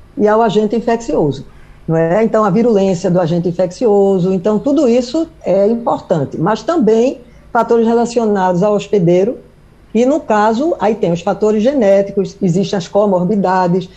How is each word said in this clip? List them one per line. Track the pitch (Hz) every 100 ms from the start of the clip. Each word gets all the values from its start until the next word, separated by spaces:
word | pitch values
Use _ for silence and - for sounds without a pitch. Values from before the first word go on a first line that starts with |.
| - -
e | 208
ao | 220
agente | 233 208 208 233
infeccioso, | 233 233 262 294 151 - - - - - -
não | 160
é? | 165 202
Então, | 226 220 208
a |
virulência | 202 240 196 196 175 190
do | 175
agente | 160 175 175
infeccioso, | 175 180 - 247 202 196 190 185
então, | 190 214 208
tudo | 269 294 247
isso | 240 240 320 320 -
é | - 196 202
importante, | 233 247 294 - 170 131 -
mas | 175 220
também | - 339 214 226 254 - - - -
fatores | 233 226 233 226
relacionados | 233 233 247 220 202 185 175
ao | 208 202
hospedeiro, | - 208 170 180 208 294 - - - - -
e | 220 254
no | 311
caso, | - 214 214 226 330 -
aí | 214 220
tem | 175
os | 170
fatores | 202 180 214 214
genéticos, | 233 294 196 196 196 202 180 -
existem | 190 170 180 202
as | -
comorbidades, | 202 208 180 180 202 185 185 180 185 180